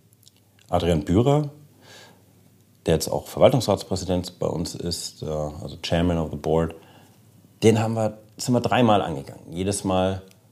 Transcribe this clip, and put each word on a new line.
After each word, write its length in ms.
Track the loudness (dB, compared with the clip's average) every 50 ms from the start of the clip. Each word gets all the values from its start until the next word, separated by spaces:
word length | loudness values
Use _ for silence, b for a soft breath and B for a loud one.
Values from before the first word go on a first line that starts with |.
| _ _ _ _ _ _ _ _ _ _ _ _ _ -4
Adrian 340 | -2 0 2 2 2 2 2
Bührer, 460 | 2 2 4 4 4 4 2 0 -2 -6 -14 -20 -20 B B B B B B B B B B B B _ _ _ _ _ _ _ _ _ _ -2
der 100 | 0 0
jetzt 120 | 0 0 -2
auch 180 | -4 -6 -6 -6
Verwaltungsratspräsident 1120 | 0 4 4 6 6 4 2 0 0 -2 -2 -4 -6 -6 -2 -2 -2 -2 -2 -4 -8 -6
bei 80 | -6 -4
uns 280 | -4 -4 -6 -6 -8
ist, 480 | -8 -8 -6 -6 -6 -8 -12 -12 -10 -8
äh, 20 |
also 520 | -6 -4 -4 -4 -6 -8 -10 -12 -14 -12 -12
Chairman 360 | -6 -2 0 0 2 2 0 0
of 140 | -2 -4
the 60 | -6 -6
Board, 380 | -2 0 2 2 2 0 -4 B B B B B B B B B _ _ _ _ -20 _ _ _
den 180 | 4 4 4 4
haben 160 | 2 -2 -2
wir, 220 | -2 -2 -2 -4 -6 -14 -20 _ -8
sind 160 | -2 0 2
wir 80 | 2
dreimal 400 | 2 2 4 4 6 6 4 4
angegangen. 420 | 2 0 -4 -8 -10 -12 -16 -18 -18 -12
Jedes 320 | -8 -4 -4 -4 -4 -2 -2
Mal 380 | 0 0 2 0 0 -2 -4 -8 -14 -20 _ _ _